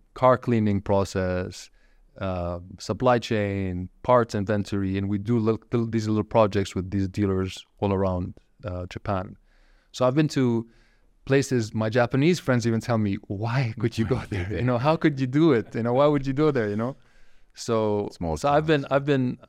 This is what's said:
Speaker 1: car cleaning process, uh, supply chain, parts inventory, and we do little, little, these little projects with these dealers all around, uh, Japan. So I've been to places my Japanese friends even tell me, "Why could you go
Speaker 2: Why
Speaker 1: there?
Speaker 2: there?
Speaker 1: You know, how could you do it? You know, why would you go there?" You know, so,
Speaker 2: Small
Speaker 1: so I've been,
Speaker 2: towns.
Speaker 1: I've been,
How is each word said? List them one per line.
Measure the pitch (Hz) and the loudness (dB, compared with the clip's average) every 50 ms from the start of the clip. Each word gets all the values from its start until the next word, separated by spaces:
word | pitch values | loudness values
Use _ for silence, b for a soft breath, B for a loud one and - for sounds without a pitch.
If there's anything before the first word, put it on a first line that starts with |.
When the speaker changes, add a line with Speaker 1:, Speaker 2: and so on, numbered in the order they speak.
| _ _ - | _ _ -2
Speaker 1:
car | - 131 127 127 | 2 4 4 4
cleaning | 117 - 123 120 113 107 104 101 98 | 4 2 2 2 2 2 2 0 0
process, | - - 101 98 95 - - 95 92 92 90 90 95 101 95 - - - _ _ _ _ _ _ _ _ _ - | 0 2 2 2 0 0 -2 -2 -2 -2 -2 -4 -6 -6 -10 -14 -18 -20 _ _ _ _ _ _ _ _ _ -8
uh, | 98 95 92 90 87 87 87 87 90 92 95 | -8 -6 -6 -4 -6 -6 -8 -8 -12 -16 -18
supply | - - - 101 - 123 123 123 117 | -12 -8 -8 -4 0 2 2 2 2
chain, | - - 117 104 101 101 98 98 98 92 90 90 92 - - _ - | 0 0 -2 0 0 0 -2 -2 -2 -4 -4 -6 -6 -8 -12 _ 0
parts | - 127 123 113 - - | 4 4 4 4 2 -2
inventory, | 104 98 104 104 104 98 - 104 98 98 95 95 | -4 -2 0 -2 -2 -2 -2 -4 -2 -2 -2 -2
and | 98 98 | -2 -2
we | 98 104 | -2 -2
do | 101 104 113 120 117 | -2 -2 0 0 2
little, | 107 110 110 104 - _ | 2 2 0 -2 -4 _
little, | - 120 117 | -2 -2 -2
these | 113 110 113 107 110 | -2 -2 -2 -2 0
little | 107 107 104 | 0 0 0
projects | - - 117 110 98 98 101 95 - - | 2 4 4 4 4 4 0 -2 -2 -4
with | 98 90 92 | -6 -4 -2
these | 101 98 95 | -2 -2 -2
dealers | 92 - 104 104 95 95 95 95 92 - - - _ _ - | -2 -2 -2 0 0 0 -2 -2 -4 -6 -12 -16 _ _ -4
all | 104 101 98 | -2 -2 0
around, | 95 98 92 92 90 90 - - - _ _ _ _ - | 0 0 0 -2 -2 -4 -6 -10 -14 _ _ _ _ -12
uh, | 92 90 90 90 | -10 -8 -8 -10
Japan. | 92 - - - - 101 92 95 98 98 - _ _ _ _ _ _ _ _ _ _ - | -10 -12 -8 -6 -4 -4 -4 -6 -8 -14 -20 _ _ _ _ _ _ _ _ _ _ -4
So | - 127 | 0 0
I've | 127 127 | 2 4
been | 156 156 143 | 2 2 2
to | - 139 131 120 117 113 117 b b b b b b b b b b _ _ | 2 2 2 2 2 0 -4 b b b b b b b b b b _ _
places | - 135 139 131 - 131 120 107 107 - | 0 2 2 2 2 0 -2 -2 -2 -2
my | 107 110 | -2 -2
Japanese | 110 107 123 120 - - 131 143 175 180 - | 0 2 2 2 2 2 2 2 2 2 2
friends | - - 127 120 110 | 0 0 0 2 2
even | 117 113 113 | 0 0 0
tell | - - 120 | 0 0 0
me, | 110 107 98 98 - - | 0 0 0 -2 -4 -6
"Why | - 104 98 110 113 120 139 131 113 - 113 | -8 -8 -6 -4 -2 -2 -2 -2 -2 -2 -4
could | 127 117 - | -4 -2 0
you | 113 113 | -2 -2
go | 95 131 | 0 -2
Speaker 2:
Why | - - - | -4 -4 -4
Speaker 1:
there? | - 95 90 101 | -6 -6 -4 -4
Speaker 2:
there? | 101 | -4
Speaker 1:
You | - 120 | -2 0
know, | 127 123 117 | 0 0 0
how | 127 151 165 | 2 0 2
could | 165 - 156 143 131 | 2 2 0 0 0
you | 135 | -2
do | 127 127 147 165 160 131 | -2 2 2 4 4 4
it? | 110 98 - - | 2 0 -2 -4
You | 120 113 | -4 -2
know, | 120 120 | 0 2
why | 131 143 | 4 4
would | 151 147 143 131 | 4 2 2 0
you | 135 131 | -2 0
go | 143 156 151 | 0 2 2
there?" | 139 123 107 | 2 0 0
You | 104 104 | -2 -2
know, | 107 117 127 139 b b b b b b b b b b b _ | -2 -4 -6 -6 b b b b b b b b b b b _
so, | - - - 113 110 107 107 104 104 104 - | -10 -4 -2 0 0 0 0 0 -2 -2 -6
Speaker 2:
Small | - - 87 - 80 | -8 -6 -4 -4 -4
Speaker 1:
so | - - 143 | -2 0 2
I've | 143 151 156 | 2 2 4
been, | 160 156 143 | 2 2 0
Speaker 2:
towns. | 139 - | 2 0
Speaker 1:
I've | 135 139 139 | 0 0 2
been, | 147 143 131 127 123 123 - - | 2 2 2 0 -2 -4 -8 -8